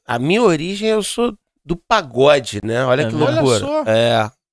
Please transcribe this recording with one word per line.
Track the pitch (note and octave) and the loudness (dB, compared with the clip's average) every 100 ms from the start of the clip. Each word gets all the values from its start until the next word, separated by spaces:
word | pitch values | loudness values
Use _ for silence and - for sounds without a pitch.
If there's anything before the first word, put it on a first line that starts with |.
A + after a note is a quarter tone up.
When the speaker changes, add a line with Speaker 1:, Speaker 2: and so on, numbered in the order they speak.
| - | -6
Speaker 1:
a | A#2+ | -4
minha | C#3 G#3 | 0 2
origem | A3+ D#3 E3+ G3+ A3 | 2 2 -2 -6 -2
eu | G#3+ | -2
sou | G3 - A#3+ G#3 _ _ | -4 -4 -4 -6 _ _
do | - F3 | -10 -8
pagode, | - A3 D3 A2+ C#3 D3 A#2 G2+ | -2 -2 -2 2 4 4 0 -6
né? | G#2 A#2 C3 | -4 -2 0
Olha | C3 | 0
Speaker 2:
É | A3 | 0
Speaker 1:
que | |
Speaker 2:
mesmo? | - D3+ | 0 0
Speaker 1:
loucura. | - - | 2 2
Speaker 3:
Olha | G#3+ | 2
só. | C#4 D4+ A#3 | 0 -2 0
Speaker 1:
É. | A2 A#2 A2+ G#2+ - _ | 2 2 2 -2 -6 _